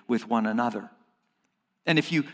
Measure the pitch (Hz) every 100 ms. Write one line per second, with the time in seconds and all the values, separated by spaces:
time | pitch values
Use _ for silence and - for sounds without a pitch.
0 | - 117 110 113 110 110 120 107 - -
1 | _ _ _ _ _ _ _ _ - 160
2 | 147 165 143